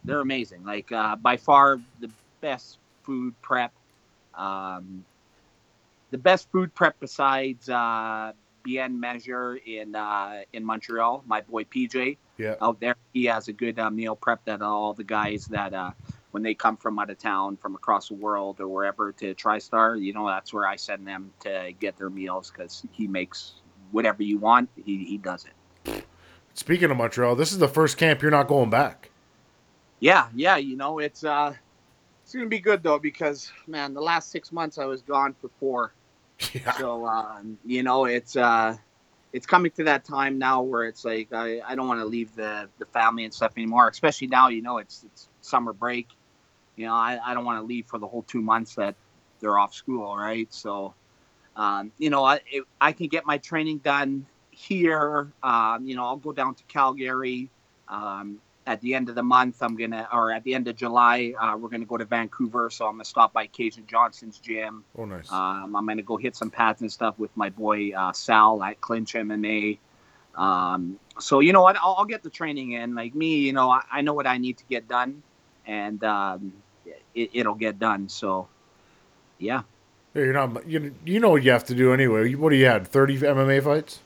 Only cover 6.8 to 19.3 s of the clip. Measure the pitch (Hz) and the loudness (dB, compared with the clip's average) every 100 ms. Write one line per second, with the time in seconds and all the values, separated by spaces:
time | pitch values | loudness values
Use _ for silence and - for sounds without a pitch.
6.8 | 165 - 139 - 139 135 135 120 - 123 | 0 0 -14 -2 0 0 -2 -8 -4 -2
7.8 | 117 113 110 110 110 110 _ _ 127 127 | -2 -2 -4 -6 -8 -14 _ _ -8 -6
8.8 | 131 123 120 120 123 123 123 123 117 110 | -6 -6 -8 -10 -10 -8 -8 -10 -12 -12
9.8 | 107 107 107 104 98 104 98 117 110 110 | -10 -8 -4 -4 -4 -10 -14 -10 -6 -6
10.8 | - 117 117 131 131 110 107 113 107 131 | -6 0 0 0 -4 -6 -4 -8 -6 -4
11.8 | 123 127 127 143 _ - 110 110 110 113 | -2 -2 -4 -4 _ -8 -6 -2 -2 0
12.8 | 120 120 _ 127 120 113 107 104 120 113 | -4 -4 _ -2 0 0 -4 -6 -6 -2
13.8 | 110 107 113 110 - 117 - 104 104 104 | -4 -2 -6 -4 -2 -2 -4 -6 -2 -2
14.8 | 107 104 101 110 104 107 - 107 98 95 | -2 -6 -4 -2 -2 -4 -6 -6 -6 -6
15.8 | 92 - - - _ 104 110 107 117 110 | -10 -12 -18 -18 _ -6 -4 0 -2 -2
16.8 | 113 104 104 98 110 98 98 98 101 95 | -6 -4 -6 -6 -4 -4 -4 -6 -10 -10
17.8 | - 101 - 101 104 101 98 98 95 95 | -2 -2 -2 -8 -4 -4 -4 -8 -8 -4
18.8 | 98 98 104 98 101 | -4 -4 -6 -6 -10